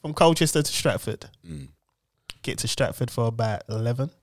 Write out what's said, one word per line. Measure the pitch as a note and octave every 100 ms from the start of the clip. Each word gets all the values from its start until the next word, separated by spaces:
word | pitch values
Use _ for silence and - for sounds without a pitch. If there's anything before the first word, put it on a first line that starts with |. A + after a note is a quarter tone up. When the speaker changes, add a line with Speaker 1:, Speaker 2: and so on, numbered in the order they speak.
Speaker 1:
from | D3+
Colchester | D3+ E3+ D#3+ D#3+ D#3
to | D3
Stratford. | - D3 F2 - G#2+ - _ E2+
Speaker 2:
Mm. | D2+ C2+ _ _ _ _ _ _ -
Speaker 1:
Get | - -
to | A#2
Stratford | - B2+ - B2
for | - A#2
about | A2+ A2+ G#2 -
eleven. | A2 A2+ B2 D3 _